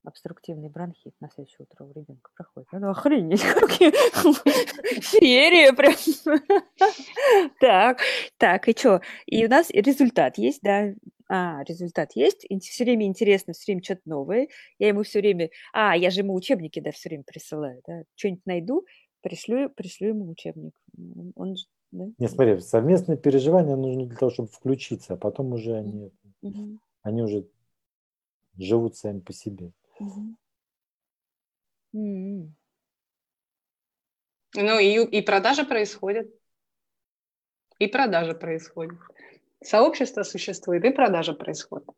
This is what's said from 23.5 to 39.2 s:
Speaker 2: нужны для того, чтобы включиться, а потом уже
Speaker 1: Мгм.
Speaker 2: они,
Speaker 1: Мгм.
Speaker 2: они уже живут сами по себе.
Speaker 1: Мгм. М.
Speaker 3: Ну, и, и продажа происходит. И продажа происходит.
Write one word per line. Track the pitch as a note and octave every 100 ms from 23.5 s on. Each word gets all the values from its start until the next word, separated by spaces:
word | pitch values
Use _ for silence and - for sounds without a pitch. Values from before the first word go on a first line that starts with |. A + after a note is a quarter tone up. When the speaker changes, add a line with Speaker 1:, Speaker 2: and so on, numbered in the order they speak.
| F3+ D#3 C3+
Speaker 2:
нужны | C3 C3 B2+
для | A#2+
того, | B2+
чтобы | B2 A2+
включиться, | - B2+ C3 - A2 -
а | F2+
потом | G#2 - C3
уже | A#2+ A2+
Speaker 1:
Мгм. | A2
Speaker 2:
они, | G#2 G#2 G2 _ G2+ _
Speaker 1:
Мгм. | G3+ G3+ G#3 G#3+ _ _
Speaker 2:
они | G#2+ A2+
уже | A2 G#2 F#2+ _ _ _ _ _ _ _ _ _ _ F#2
живут | F#2 A#2 A2+ -
сами | G#2+ G2+
по | F2+
себе. | F#2 A2 F#2+ F2 _ _ _
Speaker 1:
Мгм. | G3+ G3 A3 A3+ _ _ _ _ _ _ _ _ _ _ _ _ _ _ _
М. | G#3+ G#3 F#3+ F#3+ G3+ D#3 D3+ _ _ _ _ _ _ _ _ _ _ _ _ _ _ _ _ _ _ _
Speaker 3:
Ну, | G3+ G#3 A3
и, | G3+ A3
и | A3+ G#3
продажа | G3+ G3 G#3+ C#4+
происходит. | D4 A#3 G#3 - F#3+ G#3+ A3+ _ _ _ _ _ _ _ _ _ _ _ _ _ _ _
И | G#3
продажа | B3+ B3+ E3+ E3
происходит. | E3 E3+ E3 - - E3 F3 _ _